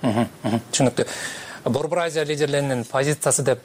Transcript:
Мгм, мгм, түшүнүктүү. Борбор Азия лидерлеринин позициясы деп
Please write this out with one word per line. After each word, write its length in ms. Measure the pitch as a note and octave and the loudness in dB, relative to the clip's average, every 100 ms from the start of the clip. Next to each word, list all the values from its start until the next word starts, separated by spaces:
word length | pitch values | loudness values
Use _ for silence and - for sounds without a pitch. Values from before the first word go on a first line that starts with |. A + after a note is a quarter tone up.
Мгм, 260 | B2 A2 A2+ - | 0 0 0 -4
мгм, 180 | G#2+ A2+ - | -2 -2 -2
түшүнүктүү. 360 | - B2+ - - - - - - - | 2 2 2 -2 -4 -10 -10 -14 -6
Борбор 340 | B2+ B2+ D3+ F3 | -2 0 0 0
Азия 240 | E3+ D#3 | 0 0
лидерлеринин 600 | D3+ D3 D3 C#3+ C#3 B2 | 0 0 2 2 0 -2
позициясы 580 | A2+ C3+ C#3+ D3 C#3+ C3+ | 0 0 0 0 0 2
деп 160 | C3 B2 | 2 0